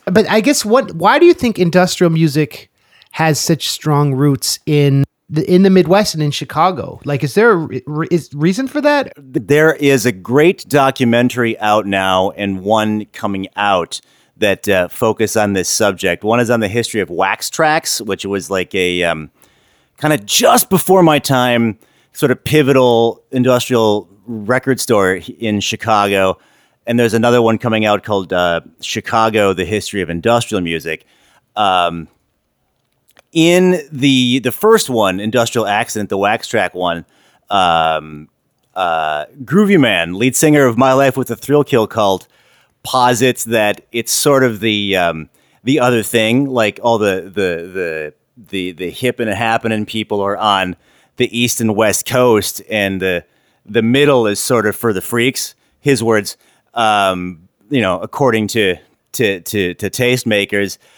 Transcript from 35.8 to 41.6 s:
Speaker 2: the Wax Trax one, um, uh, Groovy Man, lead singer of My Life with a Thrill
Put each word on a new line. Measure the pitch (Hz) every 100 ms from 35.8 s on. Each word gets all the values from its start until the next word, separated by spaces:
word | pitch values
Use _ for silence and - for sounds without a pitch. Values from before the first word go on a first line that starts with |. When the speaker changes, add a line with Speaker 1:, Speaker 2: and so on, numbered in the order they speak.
| 120 110 98
Speaker 2:
the | 101
Wax | 101 117 -
Trax | 113 90
one, | 90 90 85 82 _ _ _ _
um, | 101 90 82 80 78 78 76 76 _ _ _ _
uh, | 92 87 80 78 76 76 135
Groovy | 120 185 208 196
Man, | 123 92 85
lead | 90 127
singer | - 156 147 131
of | 113
My | 135
Life | 131 135 131
with | 123
a | -
Thrill | - 147